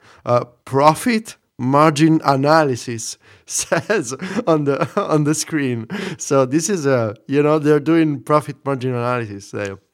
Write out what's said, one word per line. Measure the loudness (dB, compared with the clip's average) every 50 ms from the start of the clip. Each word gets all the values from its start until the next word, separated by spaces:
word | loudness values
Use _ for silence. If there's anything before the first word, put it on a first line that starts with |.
| _ -20 -20 _ -4
Uh, | 0 0 0 0 -2 _ _ -10
profit | -4 0 4 4 4 4 4 0 -2 -2 -2 -2 -6 -18 _ _ _ _ -6
margin | -2 2 4 4 6 4 4 4 4 4 4 4 2
analysis | 2 0 2 4 4 4 4 4 2 0 -4 -6 -8 -10 -8 -8 -12 -14 -16 _ _ -20
<laughs> | _ _
says | -10 -8 -8 -4 -2 -2 -2 -2 -2 -2 -2 -4 -6 -8 -10 -10 -8 -6 -4 0
on | 0 0 2 2
the, | 0 0 -2 -2 -4 -4 -4
on | -2 0 0 0 2
the | 0 -2
screen. | -2 -4 -4 -4 -4 -2 -2 -4 -4 -6 -8 -10 -8 -8 -8 -10
So | -10 -6 0 2 2 2
this | 2 0 -2 -2 -2
is | -4 -2 0
a, | 0 0 0 0 -2 -6 -8 _
you | -4 0 2 2
know, | 2 2 2
they're | 2 2 2 2
doing | 2 2 2 2 2 2 0 -4 -2
profit | 0 0 0 0 -2 -10 _ -6
margin | -6 -6 -4 -4 -4 -4
analysis. | -2 -2 -2 -4 -4 -4 -8 -10 -14 -14 -12
They, | -10 -8 -8 -8 -8 -12 _ _